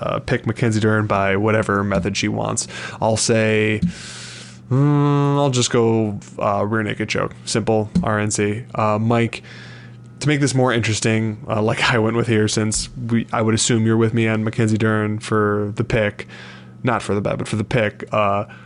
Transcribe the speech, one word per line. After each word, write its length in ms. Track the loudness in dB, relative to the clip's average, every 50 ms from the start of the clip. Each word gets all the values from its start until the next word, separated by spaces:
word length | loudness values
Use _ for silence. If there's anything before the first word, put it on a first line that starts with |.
uh, 180 | -6 -4 -4 -4
pick 260 | -2 -2 -2 -2 0
Mackenzie 340 | -4 -2 0 0 0 2 2
Dern 260 | 2 4 4 2 2
by 300 | 2 2 2 2 2 2
whatever 480 | 2 2 2 2 2 2 2 0 0 0
method 320 | 0 0 0 0 0 -2
she 100 | -2 -2
wants. 400 | -2 -2 -2 -4 -2 -4 -4 -6 -8 -10 -12 -12 -12 -6 -2
I'll 160 | 0 0 0 0
say, 640 | 2 2 2 4 4 4 2 2 2 2 0 0 -2 -2 -4 -6 -12 -14 -14 -14 -16 -16 -16 -16 -18 -18 -20 -20 -4 0
mm, 680 | 2 2 4 4 4 4 4 4 4 2 2 2 2
I'll 140 | 2 2 2
just 200 | 2 0 0 2
go, 480 | 2 4 4 4 4 2 2 0 -2 -6 -10 -12 -8 -2
uh, 260 | -2 0 0 0 0
rear 180 | 0 0 -2
naked 280 | -2 -2 -4 -4 -4 -4
choke. 240 | -2 -2 -2 -4 -6 -10 -8
Simple, 460 | -4 -2 0 0 2 2 2 0 0 -2 0
R 160 | 0 2 0 0
N 120 | 0 0
C. 340 | 0 0 0 0 -2 -4 -8 -8 -4
Uh, 240 | -2 0 2 2 2
Mike, 440 | 2 2 2 2 2 0 -2 -8 -14 -16 -18 -18 -18 -18 -18 -18 -18 -20 -20 -20 -20 -20 -14 -4
to 60 | 0
make 140 | 0 2 2
this 140 | 2 2 2
more 180 | 2 2 4
interesting, 720 | 2 2 0 0 -2 0 0 2 2 2 0 -2 -4 -6 -6
uh, 140 | -4 -2 0
like 320 | 0 0 0 0 0 2
I 60 | 2 2
went 180 | 2 2 0
with 120 | 0 0 2
here, 200 | 2 2 2 2
since 400 | 2 0 0 0 -2 -4 -6 -8 -10
we, 300 | -10 -4 -2 -2 -2 -2 -2
I 120 | -2 0
would 120 | 0 2 2
assume 300 | 2 2 2 2 2 4
you're 140 | 4 4 4
with 160 | 2 2 2
me 120 | 2 2
on 160 | 2 0 0
Mackenzie 360 | -2 -2 0 0 0 2 2 2
Dern 400 | 2 2 2 0 0 -2 -4 -6
for 520 | -4 -2 0 2 2 2 0 0 -2 -4 -4
the 80 | -4 -2
pick, 420 | 0 0 0 0 0 -2 -6 -12 -16 -18 -18 -18 -18 -20 -20 -20 -20 -14 -4
not 200 | -2 0 0 0
for 120 | 0 -2 -2
the 60 | 0
bet, 160 | 0 -2 -2
but 100 | -4 -4
for 100 | -4 -4
the 80 | -4 -2
pick, 440 | 0 0 0 0 0 -2 -6 -8 -4
uh, 360 | 0 0 2 2 2 0 -2 -6 -12 -18 -20